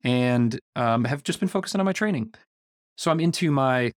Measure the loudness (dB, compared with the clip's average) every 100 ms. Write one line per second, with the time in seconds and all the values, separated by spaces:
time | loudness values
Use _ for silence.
0 | 0 0 2 2 0 -2 _ -4 0 2
1 | 0 -4 -6 -4 -2 -2 -4 -2 -2 0
2 | -2 -2 -4 -10 _ _ _ _ _ -6
3 | -2 2 2 2 0 2 2 2 0